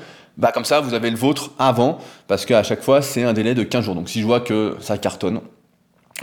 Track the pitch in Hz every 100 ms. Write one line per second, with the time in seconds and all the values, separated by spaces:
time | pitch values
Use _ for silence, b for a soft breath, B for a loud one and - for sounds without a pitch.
0 | B B B - 117 120 117 143 139 117
1 | 117 113 131 143 - - 131 120 123 170
2 | B B - 98 - 120 104 107 - 135
3 | 135 - 123 110 110 127 104 123 101 90
4 | 90 113 107 120 120 110 107 - - 104
5 | 98 - 95 92 - _ _ _ _ _
6 | _ -